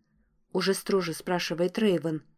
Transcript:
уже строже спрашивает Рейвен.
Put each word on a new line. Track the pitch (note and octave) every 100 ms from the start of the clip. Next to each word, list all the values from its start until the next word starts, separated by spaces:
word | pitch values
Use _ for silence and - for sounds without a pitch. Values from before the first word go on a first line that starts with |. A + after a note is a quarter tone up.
| _ _ _ _ _
уже | F#3 F3+
строже | G3 - G3 E3
спрашивает | D#3 - F3 - E3 F3+ A3+
Рейвен. | G#3+ E3+ D#3+ D#3 -